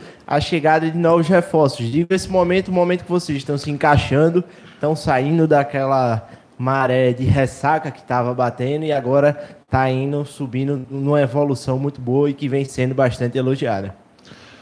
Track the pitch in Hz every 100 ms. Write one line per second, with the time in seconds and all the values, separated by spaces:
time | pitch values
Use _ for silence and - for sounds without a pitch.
0 | - - - 147 - 170 151 156 160 165
1 | 170 170 160 185 170 160 139 - 117 143
2 | 170 190 - 185 175 190 190 180 175 180
3 | - 175 170 139 139 143 151 143 156 147
4 | - 135 160 175 - - - - 147 156
5 | - 131 143 165 160 147 - 139 135 135
6 | 123 113 - - _ - 127 135 131 127
7 | 127 120 131 139 131 - 139 156 151 -
8 | - 123 120 123 123 123 127 147 156 143
9 | 120 139 143 143 - - _ 131 131 131
10 | 139 147 143 - 131 127 139 139 127 139
11 | 139 147 135 139 147 127 - 131 143 143
12 | 123 135 147 139 143 135 135 - 127 135
13 | 127 - 123 135 127 135 139 98 98 -
14 | _ _ - - - -